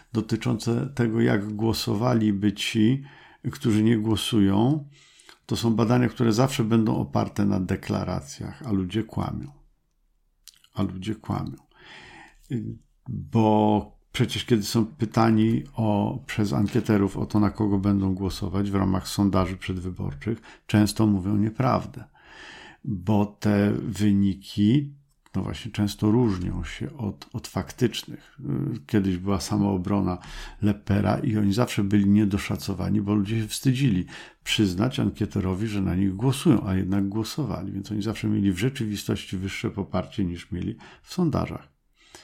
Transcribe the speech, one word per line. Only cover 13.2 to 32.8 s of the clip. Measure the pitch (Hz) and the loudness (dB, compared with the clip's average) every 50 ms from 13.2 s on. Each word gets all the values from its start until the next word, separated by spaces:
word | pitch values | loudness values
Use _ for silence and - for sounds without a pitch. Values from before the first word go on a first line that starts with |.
| 90 90 - 113 110 110 107 107 107 107 107 104 - - - _ _ _ - | -10 0 2 4 6 6 6 6 6 4 4 2 0 -4 -12 _ _ _ -2
przecież | - 123 - - 101 - | -2 0 0 0 -6 0
kiedy | - 123 110 98 | 2 2 2 2
są | - - 117 110 | 0 0 0 0
pytani | 110 - - 117 110 - 113 113 113 113 107 110 113 113 131 139 - - | 0 -2 -6 -6 -2 2 2 4 6 6 4 4 4 2 0 -2 -6 -4
o, | - 110 107 104 101 104 117 - 117 - | -2 0 0 2 2 0 0 -2 -6 -8
przez | - - - 107 101 - | -6 -2 -2 -2 0 0
ankieterów | 120 104 98 - 117 - - 110 101 101 95 - | 0 0 2 0 0 2 2 4 4 4 2 0
o | - - | -4 -6
to, | - - 104 | -2 2 2
na | 104 98 | 2 2
kogo | - - 110 101 101 98 | 2 0 0 2 2 2
będą | 95 104 101 98 98 95 92 | 2 2 2 2 2 0 0
głosować | 92 98 95 - - 104 90 87 98 101 101 | -2 -2 -4 -4 -4 -6 -4 -2 -2 -2 0
w | 98 | 0
ramach | 98 98 95 92 92 - - | 0 2 2 0 -2 -4 -4
sondaży | - - 101 98 95 95 92 90 95 | 0 2 2 4 4 2 2 0 -2
przedwyborczych, | 92 - - 95 90 87 92 90 - 95 92 95 - - 104 117 - - - - - _ | -8 -6 -6 -6 -6 -6 -8 -8 -8 -8 -8 -8 -6 -6 -6 -6 -6 -10 -18 -20 -20 _
często | - - 107 104 101 - - 113 | 2 4 4 4 4 2 2 2
mówią | 107 104 95 87 98 104 | 4 4 2 2 0 0
nieprawdę, | 104 104 110 107 - 127 131 113 - - - - - - - _ _ _ - - - - - - - - - - _ - | 0 0 0 -2 -2 0 0 0 0 -2 -6 -12 -16 -18 -18 _ _ _ -20 -20 -20 -20 -20 -20 -20 -20 -20 -20 _ -8
bo | 139 107 92 87 110 110 101 104 | -6 -6 -4 0 2 2 2 2
te | 101 - _ - 107 104 101 101 104 110 | 0 -2 _ 0 2 4 4 4 2 2
wyniki, | - - - 101 92 104 104 98 101 101 98 92 - - - - 104 104 104 123 151 147 143 - - _ _ _ _ _ _ - | 0 -2 -4 -2 0 2 4 4 4 4 2 0 -2 -8 -8 0 2 4 4 4 4 2 0 -8 -16 _ _ _ _ _ _ -6
no | 95 95 | -6 -4
właśnie, | 101 101 - - 107 - | -4 -8 -8 -10 -8 -4
często | - 104 101 - - 107 107 | -2 -2 -2 -2 0 2 4
różnią | 107 123 127 110 95 90 90 92 92 90 82 | 4 4 4 2 0 -2 -2 -4 -4 -4 -6
się | - - - 127 143 - | -8 -8 -8 -10 -10 -8
od, | - 110 101 - - - - - | -6 -6 -6 -6 -8 -16 -12 -12
od | 107 - - | -12 -10 -6
faktycznych. | - 98 92 - - - 127 110 - - - - - - - - _ - - - 139 - 90 - 117 113 - | -6 -6 -6 -6 -2 -2 -2 0 0 -4 -10 -12 -16 -16 -18 -20 _ -12 -8 -6 -4 -4 -2 -4 -6 -8 -6
Kiedyś | - - 107 95 98 92 | 0 0 2 2 2 0
była | 87 92 101 101 92 | -2 -2 -2 -2 -2
samoobrona | - - 107 104 101 101 98 92 87 98 101 101 95 92 90 90 - - - - - - - - - | -2 -2 0 0 2 2 0 0 0 0 0 0 0 0 -2 -4 -8 -12 -14 -14 -14 -16 -8 -2 0
Lepera | 104 101 - - - 101 101 98 95 107 - | 0 0 0 0 0 0 2 2 2 0 0
i | - - 107 | 0 0 0
oni | 107 104 98 98 | 2 2 2 2
zawsze | 113 127 - - - 101 | 2 0 0 0 -2 0
byli | 98 104 104 101 101 | 2 4 4 6 6
niedoszacowani, | 101 104 107 98 98 95 - - 104 - - - 95 90 | 6 6 4 4 2 -2 -2 -4 -6 -6 -4 -6 -6 -4